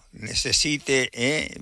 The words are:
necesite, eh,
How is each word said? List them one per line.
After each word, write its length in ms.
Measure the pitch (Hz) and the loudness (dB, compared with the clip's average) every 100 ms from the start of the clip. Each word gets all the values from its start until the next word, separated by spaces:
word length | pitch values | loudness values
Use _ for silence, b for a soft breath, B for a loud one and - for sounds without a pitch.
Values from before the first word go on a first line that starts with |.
| - | -14
necesite, 960 | - 107 - 127 95 156 147 143 135 123 | -14 -6 -2 0 2 2 0 2 2 2
eh, 420 | 117 123 156 - - | 0 0 0 -2 -8